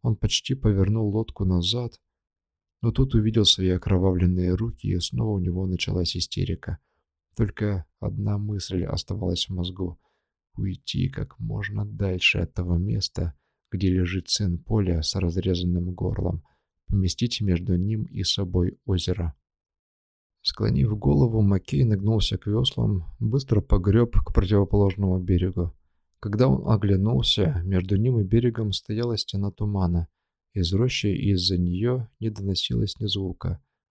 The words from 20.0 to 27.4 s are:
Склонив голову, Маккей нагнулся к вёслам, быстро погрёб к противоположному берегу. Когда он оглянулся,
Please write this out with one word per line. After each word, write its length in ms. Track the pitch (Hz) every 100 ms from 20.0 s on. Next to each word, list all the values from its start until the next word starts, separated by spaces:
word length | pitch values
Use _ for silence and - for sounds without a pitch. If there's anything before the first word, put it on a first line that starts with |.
| _ _ _ _
Склонив 540 | - - 107 135 120 107
голову, 440 | 139 143 123 110
Маккей 420 | 101 98 - 143
нагнулся 520 | 117 101 101 113 - 98
к 100 | -
вёслам, 580 | 107 131 - 110 95 80 -
быстро 420 | 110 131 135 107
погрёб 560 | - 104 95 113 120 -
к 160 | -
противоположному 840 | - 95 104 95 104 98 95 98 92
берегу. 540 | 90 87 92 92 87 - _ _ _ _
Когда 280 | 104 104 131
он 200 | 131 -
оглянулся, 920 | 104 101 95 104 131 113 -